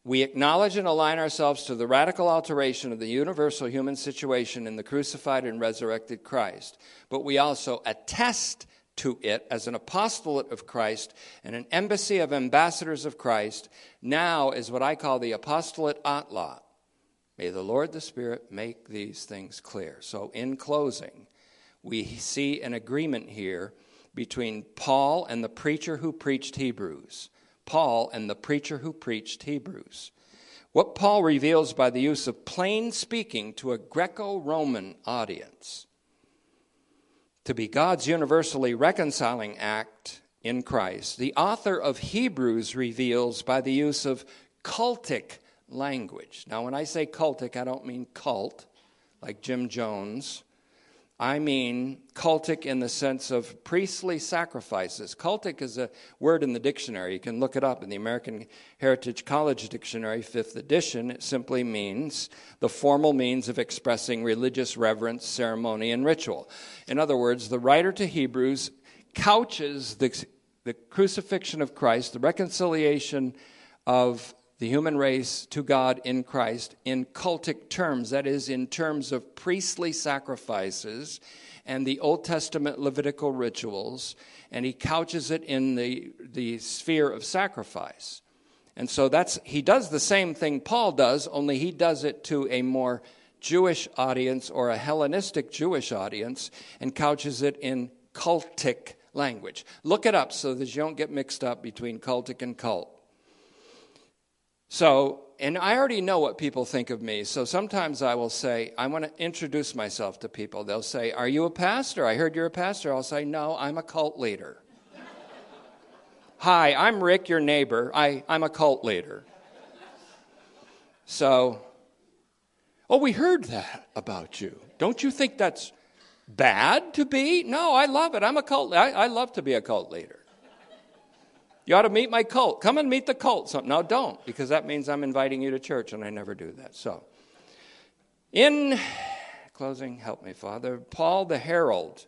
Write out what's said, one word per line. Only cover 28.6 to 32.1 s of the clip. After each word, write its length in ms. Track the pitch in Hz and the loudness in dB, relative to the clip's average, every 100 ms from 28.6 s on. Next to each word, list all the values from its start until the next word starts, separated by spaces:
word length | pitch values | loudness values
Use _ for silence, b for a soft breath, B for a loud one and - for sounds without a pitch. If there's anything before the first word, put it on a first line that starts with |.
| 143 143 | -2 -8
who 120 | 156 | -10
preached 520 | 156 127 110 - - | -8 -6 -6 -6 -12
Hebrews. 680 | 147 147 190 - - - - _ B B B B B | -8 -8 -8 -14 -16 -18 -20 _ B B B B B
What 220 | - - - | 2 2 4
Paul 280 | 202 208 | 6 8
reveals 500 | 160 139 147 160 143 | 6 6 6 6 4
by 160 | - 127 | 4 4
the 120 | 123 | 4
use 260 | 143 | 2